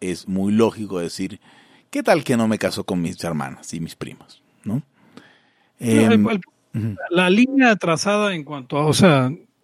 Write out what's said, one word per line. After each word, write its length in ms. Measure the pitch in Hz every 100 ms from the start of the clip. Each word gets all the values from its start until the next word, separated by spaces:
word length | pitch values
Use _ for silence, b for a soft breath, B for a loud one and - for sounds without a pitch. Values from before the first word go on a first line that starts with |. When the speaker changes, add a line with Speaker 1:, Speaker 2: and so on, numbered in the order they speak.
Speaker 1:
es 260 | 92 85 -
muy 240 | 95 98
lógico 440 | 107 113 113 101 92
decir, 400 | 85 - - 101 b b b b b
"¿Qué 100 | 285
tal 220 | 247 175
que 120 | - 120
no 120 | 110
me 100 | 104
caso 260 | 95 -
con 160 | - 92
mis 220 | 82 -
hermanas 520 | 85 80 67 73 - 85
y 40 |
mis 160 | 82 -
primos?", 460 | - - - _ _ _
¿no? 120 | - 120
Speaker 2:
No, 60 | - b b b b b b b b -
el, 340 | 233 226 220
Speaker 1:
Em, 140 | 226 202
Speaker 2:
el, 120 | 208 - _ _
Speaker 1:
ujú. 220 | - 110 101 -
Speaker 2:
la 180 | 175 180
línea 460 | 202 254 277 254 208
trazada 580 | 175 160 196 208 208
en 100 | 175
cuanto 360 | 139 147 127 147
a, 80 | 151
o 60 |
sea, 360 | 139 196 143 127 160 _ _